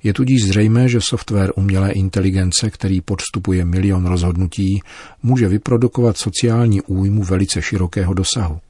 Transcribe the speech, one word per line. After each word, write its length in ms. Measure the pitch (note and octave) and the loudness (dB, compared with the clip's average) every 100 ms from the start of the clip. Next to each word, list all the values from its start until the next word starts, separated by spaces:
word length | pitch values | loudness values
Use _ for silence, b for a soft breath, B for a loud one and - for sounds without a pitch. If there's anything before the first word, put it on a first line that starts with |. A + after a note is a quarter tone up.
Je 100 | G#2+ | -2
tudíž 300 | G2+ B2+ C3 | 0 2 2
zřejmé, 460 | G2+ F#2+ A2 A2+ B2+ | 2 2 4 4 4
že 120 | A#2+ | 2
software 500 | - A#2+ - G#2 F#2+ - | -2 -4 -2 0 0 0
umělé 360 | G2 F#2+ G2 | 0 2 0
inteligence, 760 | G2 F#2+ G2 F#2+ F#2+ F#2 F2 A2 | 0 -2 0 0 0 0 0 -4
který 320 | - G2 F#2+ | -4 -2 -2
podstupuje 640 | - G2 - - F#2 F#2 F2 | -2 -6 -4 -6 -2 0 0
milion 400 | F2+ G2 F#2 F2+ | 0 2 2 0
rozhodnutí, 760 | F2+ F2 F2 F2+ - G2 G2 B B B B | 0 0 0 -2 -2 -2 -2 B B B B
může 240 | A#2+ B2+ G#2+ | 0 2 2
vyprodukovat 720 | G2+ - A#2+ B2 - A#2+ G#2 | 0 0 0 0 2 0 0
sociální 640 | - - A#2+ A#2 A#2+ G2+ | -4 -2 0 2 2 0
újmu 420 | - F#2+ G2 G#2 | 0 -2 0 0
velice 380 | F#2 F#2 F#2+ - | 0 0 0 -2
širokého 520 | E2 G2+ F2+ - F2+ | -4 -2 -2 -2 -2
dosahu. 460 | F#2 F#2 - F2 D#2 - | 0 -2 -2 -4 -6 -12